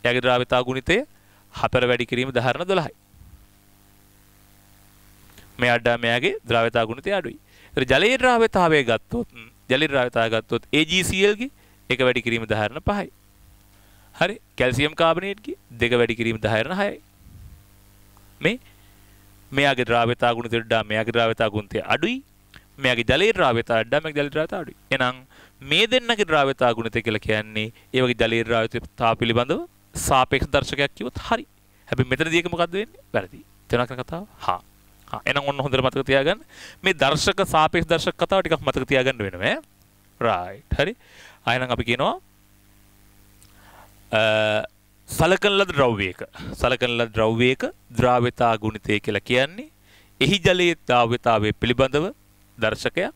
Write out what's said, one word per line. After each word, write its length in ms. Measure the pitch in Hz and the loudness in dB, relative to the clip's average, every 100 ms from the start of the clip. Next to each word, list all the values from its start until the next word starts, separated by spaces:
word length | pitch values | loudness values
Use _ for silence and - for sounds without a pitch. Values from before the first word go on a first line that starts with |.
එයාගේ 180 | 120 123 | 0 0
ද්‍රාව්‍යතා 420 | 127 123 123 127 | 2 0 2 0
ගුණිතය 340 | 123 131 - 185 302 - _ _ _ | 0 -6 0 -2 -2 -14 _ _ _
හතර 300 | - - 127 123 | -4 0 2 2
වැඩි 180 | 120 123 | 0 0
කිරීම 260 | 120 131 | -4 -2
දහ 120 | 123 | -2
හරන 220 | 127 127 180 | -2 -2 -2
දොළහයි. 280 | 190 151 - _ - - - - _ _ _ _ _ _ _ _ _ _ - _ - - - - - - - - - | -2 -2 -12 _ -20 -20 -20 -20 _ _ _ _ _ _ _ _ _ _ -20 _ -20 -20 -20 -20 -20 -20 -20 -20 -2
මෙයාට 320 | 123 120 117 120 | 2 2 2 0
මෙයාගේ 360 | 117 117 156 415 | 0 0 0 -4
ද්‍රාව්‍යතා 440 | - 120 117 117 110 | -2 0 2 2 -2
ගුණිතය 260 | 120 196 | -4 -4
අඩුයි. 260 | 202 143 - _ - - | -4 -4 -14 _ -20 -10
එතකොට 160 | - 127 | -4 2
ජලයේ 280 | 131 202 262 | 4 4 2
ද්‍රාව්‍යතාවය 680 | 254 240 226 196 170 156 | 2 4 2 4 4 4
ගත්තොත්, 440 | 120 113 _ 120 - 120 113 _ _ | 2 -2 _ -8 -8 -12 -20 _ _
ජලයේ 220 | 131 156 | 0 2
ද්‍රාව්‍යතාවය 420 | 139 123 120 113 | 0 0 0 0
ගත්තොත් 320 | 113 - 117 - | 0 -2 -6 0
ඒ 160 | 147 156 | 0 2
ජී 180 | 180 | 0
සී 220 | 180 185 196 | 0 2 2
එල් 100 | 208 | 0
ගේ 160 | 262 _ _ _ _ | -6 _ _ _ _
එක 100 | 123 | 0
වැඩි 220 | 127 123 | 2 2
කිරීම 240 | 120 113 113 | -2 -4 -2
දහ 100 | 107 | -2
හරන 260 | 107 131 | -2 -4
පහයි. 260 | 196 208 185 _ _ _ - _ _ _ _ - - - | -4 -4 -6 _ _ _ -20 _ _ _ _ -20 -20 -4
හරි. 200 | 175 208 _ | -4 -4 _
කැල්සියම් 400 | - 127 120 147 156 | 0 0 2 -2 2
කාබනේට් 440 | 165 165 190 196 | 2 2 -2 -10
ගේ 160 | - - _ | -12 -16 _
දෙක 220 | 117 117 | -2 0
වැඩි 240 | 120 117 113 | 2 2 0
කිරීම 220 | 117 113 | -2 -2
දහ 160 | 104 | 0
හරන 220 | 110 123 185 | 0 0 -2
හයයි. 220 | 202 - _ _ - - - - - - - - - - - - | -4 -4 _ _ -20 -20 -20 -20 -20 -20 -20 -20 -20 -20 -20 -4
මේ, 220 | 147 247 - - - - - - - - - | -4 -4 -10 -20 -20 -20 -20 -20 -20 -20 -8
මෙයාගේ 340 | 135 143 131 120 | 2 2 2 2
ද්‍රාව්‍යතා 480 | 117 117 120 120 | 2 2 2 0
ගුණිතය 280 | 117 117 117 | 0 -2 -4
වඩා 220 | 113 113 | 0 -2
මෙයාගේ 320 | 104 107 110 117 | 0 -2 0 0
ද්‍රාව්‍යතා 340 | 117 113 113 | 0 2 -2
ගුණිතය 340 | 104 101 107 | -2 -6 -8
අඩුයි. 340 | - 117 - 262 - _ _ - _ - | -2 -2 -2 -4 -10 _ _ -20 _ -4
මෙයාගේ 340 | 135 120 117 | -2 0 0
ජලයේ 240 | 131 208 | 2 2
ද්‍රාව්‍යතාවය 500 | 208 151 117 113 113 | 2 2 2 0 -2
වඩා 180 | 113 143 | 0 -2
මෙයාගේ 200 | 156 147 | -2 -4
ජලයේ 140 | 143 147 | -4 -4
ද්‍රාව්‍යතාවය 280 | 156 - | -4 -6
අඩුයි. 140 | 156 - _ | -10 -16 _
එහෙනම් 280 | 135 127 127 131 - - _ | -2 0 -2 -16 -20 -20 _
මේ 240 | 135 156 220 | -2 0 2
දෙන්නගේ 380 | 247 240 226 190 | 0 0 -2 2
ද්‍රාව්‍යතා 460 | 156 139 139 123 | 2 2 2 0
ගුණිතය 280 | 113 113 117 | 0 -2 -4
කියලා 240 | 113 107 - | -2 -4 -2
කියන්නේ 400 | 107 107 107 110 - - | -4 -2 -8 -8 -10 -6
ඒ 140 | 131 | 0
වගේ 180 | 127 117 | 0 2
ජලයේ 240 | 113 117 | 0 0
ද්‍රාව්‍යතාව 720 | 113 117 113 120 - - 120 110 | 0 0 0 -6 -12 -2 0 0
පිළිබඳව 500 | 113 117 123 202 349 _ _ - | 0 0 0 -2 -6 _ _ -8
සාපේක්ෂ 520 | - 135 - 135 147 | 0 2 2 0 0
දර්ශකයක් 440 | 143 139 139 139 | -2 -2 -4 -4
කිව්වොත් 240 | - - - | -4 -12 -10
හරි. 260 | - 226 - _ _ _ - | -4 -4 -4 _ _ _ -8
හැබැයි 220 | 120 127 | -2 -2
මෙතනදී 280 | 131 160 165 | 0 0 0
ඒක 120 | 170 | -2
මොකද්ද 220 | 170 170 | -2 -2
වෙන්නේ? 320 | 180 220 - _ | -4 -8 -14 _
වැරදි. 300 | 117 95 - - _ | -6 -6 -16 -20 _
තේරුණා 360 | _ 120 123 127 | _ -2 -2 -6
කතාව? 260 | 127 165 208 - | -10 -10 -12 -10
හා. 240 | - 90 - _ _ - - | -6 -6 -8 _ _ -20 -12
හා. 140 | - | -8
එහෙනම් 260 | - 139 139 | -4 -2 -2
ඔන්න 100 | 139 | -4
හොඳට 220 | 139 131 | -2 0
මතක 240 | 131 139 135 | 0 -2 0
තියාගන්න. 360 | 135 135 208 - - - - | 0 0 -2 -8 -20 -20 -6
මේ 160 | 185 | -4
දර්ශක 480 | 180 135 151 - 196 190 | 0 0 2 0 0 0
සාපේක්ෂ 440 | 160 156 175 165 | 2 2 0 0
දර්ශක 260 | 165 180 - | -2 -2 -4
කතාව 260 | 175 190 | -2 0
ටිකක් 200 | 180 156 | 0 -2
මතක 260 | 127 135 131 | -2 -4 0
තියාගන්න 320 | 135 127 127 | 0 0 -2
වෙනවා 280 | 101 87 107 | -6 -4 -4
ඈ. 120 | 262 - _ _ _ _ _ | -4 -8 _ _ _ _ _
රයිට්. 500 | 117 95 90 98 - - | 0 0 -4 -14 -8 -2
හරි. 180 | 151 240 _ - - - | -2 -4 _ -20 -20 -10
ආ, 140 | - | -2
එහෙනම් 180 | 123 127 | -2 0
අපි 120 | 120 | -4
කියනවා, 320 | 117 120 165 370 _ _ _ _ _ _ _ _ _ _ _ _ - - - - - - - | -2 0 0 -2 _ _ _ _ _ _ _ _ _ _ _ _ -20 -20 -20 -20 -20 -20 -2
අ, 120 | 110 110 107 107 107 - _ _ _ - | 2 2 2 2 0 -4 _ _ _ -14
සලකන 440 | - 160 190 208 196 | 0 2 2 2 0
ලද 160 | 190 | 0
ද්‍රව්‍යයක, 480 | 151 127 107 95 87 - - - | 2 2 2 -4 -6 -16 -14 -14
සලකන 420 | - 123 127 123 | -4 -2 0 -2
ලද 180 | 117 117 | -2 -2
ද්‍රව්‍යයක 540 | 107 110 113 123 135 277 - _ | 0 0 4 2 2 -4 -8 _
ද්‍රාව්‍යතා 640 | 120 123 123 120 - 120 110 | 0 2 4 2 2 0 2
ගුණිතය 420 | 107 107 - 104 | -2 -6 -2 -2
කියලා 260 | - 104 - | 0 -4 0
කියන්නේ 440 | 123 139 190 311 _ _ - _ _ | 0 0 -6 -18 _ _ -20 _ _
එහි 160 | 139 196 | 2 2
ජලයේ 360 | 175 180 175 165 | 2 4 2 0
ද්‍රාව්‍යතාවය 760 | - 123 117 120 - 110 107 | 2 2 2 0 2 2 2
පිළිබඳව 560 | 104 113 120 131 143 156 - _ _ _ - | -2 -2 0 2 0 -2 -8 _ _ _ -4
දර්ශකයක්. 560 | 110 110 127 - 202 | -4 -2 -4 -4 -6